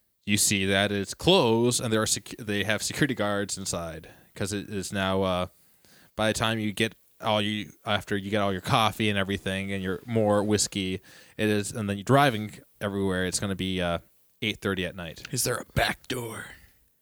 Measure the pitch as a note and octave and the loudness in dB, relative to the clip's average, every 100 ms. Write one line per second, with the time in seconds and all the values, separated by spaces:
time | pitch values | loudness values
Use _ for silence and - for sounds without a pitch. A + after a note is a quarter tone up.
0 | _ _ - G#2 - G2+ F#2+ G2 G2+ G2+ | _ _ 0 2 4 2 4 4 4 0
1 | F#2+ - - F#3+ B2 A2+ A#2+ A#2+ A#2+ A2 | -4 0 4 6 6 4 4 2 0 0
2 | A2+ - - - G#2+ G2+ G2 G#2 - - | 2 -2 -4 -10 -4 -2 0 -2 -2 0
3 | D3 A2+ G#2 G2+ G2+ - G2 F#2 E2+ D#2+ | 0 2 0 0 -2 -6 -6 -6 -6 -10
4 | - - _ - G2+ G2+ - G#2 F2+ G2+ | -14 -20 _ -6 -4 -4 -4 -6 -4 -2
5 | F#2+ F#2+ F#2+ F2+ F2+ _ _ _ _ - | 0 2 2 0 -2 _ _ _ _ -20
6 | - - A2 G#2 A2+ A2+ G#2+ F#2+ A2 - | -10 -2 0 2 0 0 -2 0 -2 -4
7 | _ - A2+ G#2+ G#2 G#2+ F2 - - G#2 | _ -6 0 0 0 -2 -6 -8 -2 -2
8 | - G#2 G2 G#2 G2+ F#2 - C3 A2 - | 0 -4 0 0 0 -2 0 2 2 2
9 | A2 G2+ G2 G2 G2 F#2+ G2 G2 F#2 F#2 | 0 2 0 -2 -2 -4 -4 -4 -4 -4
10 | - A2+ G#2 G#2 G#2 G#2 - G2+ F#2 F#2 | -2 2 4 4 4 2 0 -2 -2 -4
11 | - - - - G#2+ G#2 G2+ A#2+ G2+ G2+ | -8 -20 -14 -2 0 0 -2 -4 -4 -2
12 | F#2+ C3+ C#3+ G#2+ G#2+ - - - G#2 G2 | 4 6 6 2 -6 -12 -20 -8 -4 0
13 | G2 F#2 F#2 - G2+ F#2 F#2+ F#2 F2 E2+ | 0 0 0 -2 -2 -2 -2 0 0 -2
14 | - _ _ _ A2 F#2+ G2+ F#2 F2 F#2 | -6 _ _ _ -4 -2 -2 -2 -4 -6
15 | E2+ - - B2+ B2+ A#2+ - - A2 - | -12 -12 -8 -4 -2 -4 -4 0 0 -2
16 | - B2 A#2 G#2 - - - _ _ _ | -6 -6 -6 -10 -14 -18 -20 _ _ _